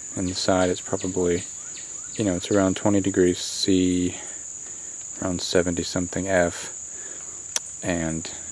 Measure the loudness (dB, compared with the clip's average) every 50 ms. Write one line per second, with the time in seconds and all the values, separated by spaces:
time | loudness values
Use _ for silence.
0 | -10 -10 -6 -4 -4 -2 -2 0 2 4 6 6 6 4 2 0 -2 -2 -2 -2
1 | -2 -2 0 2 2 2 2 0 -2 -6 -10 -12 -12 -12 -12 -12 -12 -12 -12 -12
2 | -12 -8 -4 0 0 2 2 0 0 2 4 6 6 4 4 2 2 4 4 4
3 | 2 4 4 6 6 6 4 2 -2 -4 -4 0 2 4 4 6 6 4 4 2
4 | 2 0 -2 -4 -8 -10 -10 -10 -10 -12 -12 -12 -12 -12 -12 -12 -12 -12 -12 -12
5 | -12 -12 -8 -6 -2 -2 -2 -2 -2 2 2 4 4 4 2 0 -2 -2 -2 -2
6 | -2 -2 -2 -4 0 2 4 4 4 4 2 -2 -8 -8 -10 -10 -10 -10 -10 -12
7 | -12 -12 -12 -12 -12 -12 -14 -14 -12 -8 -6 -6 -6 -6 -10 -6 -2 -2 0 0
8 | 0 -2 -2 -4 -6 -8 -10 -12 -12 -8